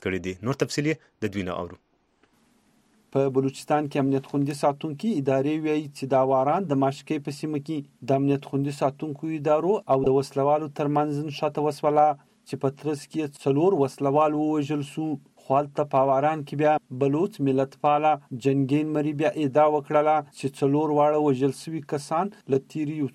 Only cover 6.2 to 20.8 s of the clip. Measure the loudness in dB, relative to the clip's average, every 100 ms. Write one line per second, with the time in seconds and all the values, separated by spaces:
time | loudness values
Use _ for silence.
6.2 | 4 2 2 0 0 0 0 -2 -6 -6
7.2 | -6 -10 -6 -6 -6 -8 -10 _ -2 0
8.2 | 2 0 -2 -4 -4 -2 -2 -2 -10 -8
9.2 | -6 -4 0 2 2 -2 2 2 4 2
10.2 | 0 0 2 2 -2 -4 -2 0 0 -2
11.2 | -6 -4 -4 -2 -2 0 2 4 4 2
12.2 | _ _ -12 -4 -4 -4 -6 -6 -6 -6
13.2 | -8 -4 0 2 4 4 0 0 0 4
14.2 | 2 2 0 0 -2 -4 -6 -6 -6 -6
15.2 | _ _ 0 0 0 -4 0 2 4 4
16.2 | 2 -2 -6 0 2 2 -2 -2 0 2
17.2 | -2 -2 0 2 0 -2 0 2 2 0
18.2 | -4 -4 0 0 2 0 0 -2 -2 0
19.2 | -2 0 0 4 4 2 0 2 4 2
20.2 | -2 -8 -8 -2 0 2